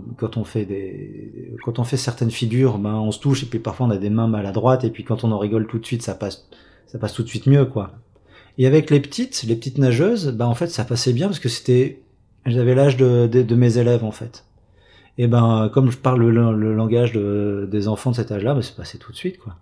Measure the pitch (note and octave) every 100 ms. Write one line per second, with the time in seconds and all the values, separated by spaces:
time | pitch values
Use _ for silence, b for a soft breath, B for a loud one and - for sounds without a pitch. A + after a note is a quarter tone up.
0 | G#2 A#2 G#2+ A#2 G#2 A2 G2 G2 F#2+ F#2+
1 | G2+ G#2 G#2 G#2+ - A2+ - A#2+ A#2+ C3
2 | - A#2+ A#2 A2+ A#2 A#2+ C3 G#2 G#2 A2
3 | A2 G#2 C#3+ B2+ B2 A2+ A2+ - B2+ G2+
4 | G2+ G#2+ A2+ G#2+ G2 G2 A2+ B2+ A#2 A2+
5 | - A2 A#2 G#2 G#2 A2 G#2+ A2+ A2+ A#2
6 | - F#2+ G2+ - _ b b b b A2+
7 | G#2+ - A2+ G#2+ C3 C#3 B2+ A2+ F#2+ -
8 | _ _ b b b - B2+ D3+ D3+ D3
9 | C3+ - B3+ - A2+ A2+ C3+ B2+ C3 A#2
10 | F3 A#3 D#3 A2 A#2+ A#2 E3+ - - A#2+
11 | - A#2+ F#3+ F3 B2 A#2 - B2 C#3 -
12 | _ _ _ _ - A#2+ A#2+ B2+ C#3+ B2+
13 | B2+ A#2+ A#2+ B2 A#2 A#2 B2 A2+ A#2+ A#2+
14 | A2 - A#2 - _ _ _ b b b
15 | b - A#2+ A#2+ A#2 A2+ A2 C3+ C3 A#2
16 | C3+ B2+ A#2 A#2 A#2 A2 G#2+ A2 A2+ A#2
17 | A#2+ G#2+ G2+ G2+ G#2 G2+ G2+ G#2 G#2 G#2+
18 | C3 A#2+ G#2+ G#2 G#2+ C#3+ - - F2+ -
19 | - - F3+ F#3+ G#2+ F2